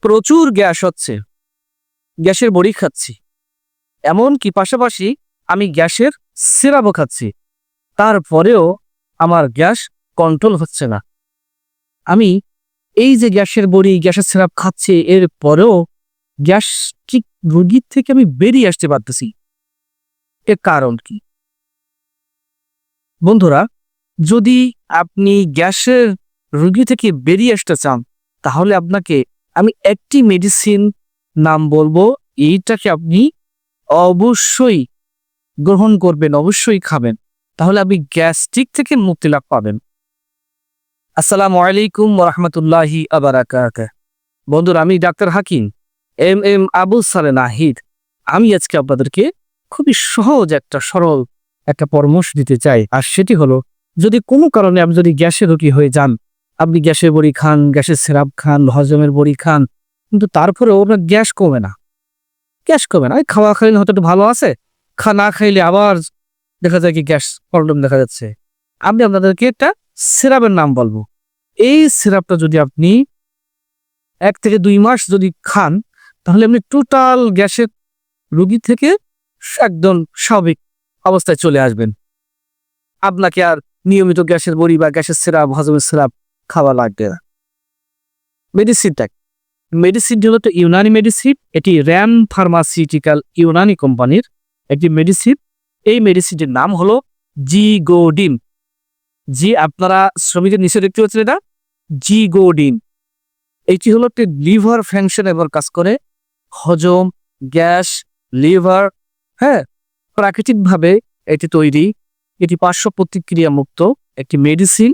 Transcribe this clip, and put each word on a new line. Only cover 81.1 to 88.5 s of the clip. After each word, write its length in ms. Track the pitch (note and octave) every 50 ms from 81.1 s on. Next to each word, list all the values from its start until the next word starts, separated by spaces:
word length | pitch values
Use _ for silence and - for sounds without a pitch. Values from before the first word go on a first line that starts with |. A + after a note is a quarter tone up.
| F#3+ F#3 - - E3 C#3+ -
চলে 140 | E3+ C#3+ C#3 C3
আসবেন। 240 | B2+ A2+ G#2 A#2 A2 G#2 _ _ _ _ _ _ _ _ _ _ _ _ _ _ _ _ _ _ _ _ _ -
আপনাকে 380 | G3 F#3 F3 G3 F3+ - - F3+ F3
আর 60 | E3 D3+ _ _ _ _ _
নিয়মিত 340 | F#3 G3 G3 F#3+ F#3 F3 F3
গ্যাসের 340 | F3 D#3+ F3 E3 - F3+ E3
বড়ি 180 | D#3 E3 E3+ E3 D#3
বা 100 | D#3+ D3+
গ্যাসের 280 | C#3+ D#3+ D#3 - E3 - -
সিরাপ, 260 | F3 D#3+ D#3+ D3+ C#3 C3
হজমের 280 | D3 D3+ D3 D3+ D3 C3+ -
সিরাপ 220 | - D3+ C#3+ C3 _ _ _ _ _ _ _ _
খাওয়া 220 | - E3+ D3 C#3 C3+ B2
লাগবে 240 | A#2+ A2+ G2 _ A2 G2+
না। 100 | F#2 F2 _ _ _ _ _ _ _ _ _ _ _ _ _ _ _ _ _ _ _ _ _ _ _ _ _ _